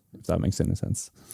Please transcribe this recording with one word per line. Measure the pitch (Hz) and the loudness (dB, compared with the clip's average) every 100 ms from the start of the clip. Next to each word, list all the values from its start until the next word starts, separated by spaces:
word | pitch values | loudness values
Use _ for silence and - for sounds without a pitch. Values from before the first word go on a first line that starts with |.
| _ | _
if | - - | -8 0
that | 85 | 2
makes | - - | 2 2
any | 87 92 | 2 0
sense? | - - - - - | 0 -4 -6 -14 -16